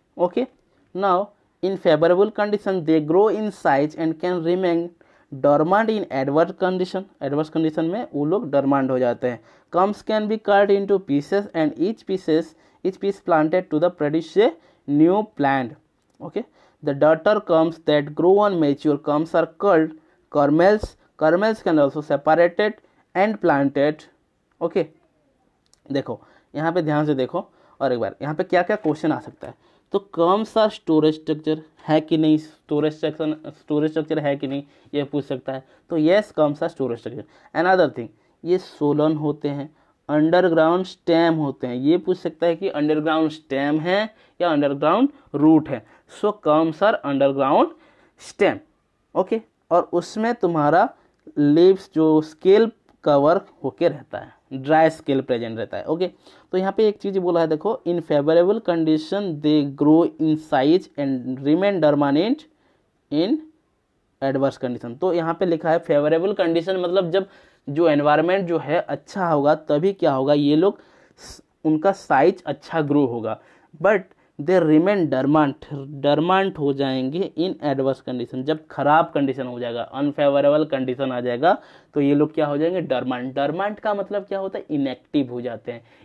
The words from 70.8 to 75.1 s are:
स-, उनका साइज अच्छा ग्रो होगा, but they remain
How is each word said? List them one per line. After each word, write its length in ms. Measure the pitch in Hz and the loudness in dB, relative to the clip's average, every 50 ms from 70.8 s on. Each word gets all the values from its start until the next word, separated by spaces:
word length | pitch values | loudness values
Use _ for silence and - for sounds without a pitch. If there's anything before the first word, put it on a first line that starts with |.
| - _ _ _ _ _ _ | -8 _ _ _ _ _ _
स-, 260 | _ - - - - _ _ _ _ - | _ -20 -20 -20 -20 _ _ _ _ -2
उनका 280 | 156 156 156 160 196 196 | -2 0 0 0 0 -2
साइज 500 | - - - 139 139 143 180 196 - - | -2 -2 0 2 2 4 2 2 0 -4
अच्छा 360 | - 139 - - - 165 165 | -10 -10 -10 -10 -8 -4 -4
ग्रो 260 | 151 139 143 147 143 | -2 0 0 0 0
होगा, 340 | 120 120 117 110 110 110 - _ _ _ _ _ _ - 151 151 | 0 -2 -6 -8 -8 -8 -10 _ _ _ _ _ _ -8 -2 0
but 180 | 190 220 190 190 - _ _ _ _ _ - | 2 2 0 -2 -8 _ _ _ _ _ -8
they 220 | 143 165 185 185 165 | -2 2 2 4 4
remain 480 | 156 156 156 170 196 208 196 165 143 | 6 4 4 4 4 2 0 0 0